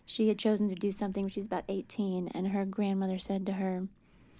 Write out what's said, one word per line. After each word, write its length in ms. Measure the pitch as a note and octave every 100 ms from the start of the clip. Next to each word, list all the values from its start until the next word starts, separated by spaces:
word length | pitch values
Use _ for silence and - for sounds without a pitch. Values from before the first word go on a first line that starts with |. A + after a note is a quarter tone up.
| -
She 220 | - A3
had 100 | G#3
chosen 320 | A3 G#3 G#3
to 40 | F#3
do 160 | G3+
something 340 | G3 G3+ G3 G3
when 60 |
she 100 | G3+
was 60 | G3+
about 160 | F3+ -
eighteen, 600 | G3 - - G3 F3+ F3
and 200 | - F#3+
her 160 | G3 G3
grandmother 540 | F#3+ G3 F#3+ F#3+ F#3
said 260 | - G3 F#3+
to 60 |
her, 340 | F#3+ F#3+ F#3 F#3+ - - - - -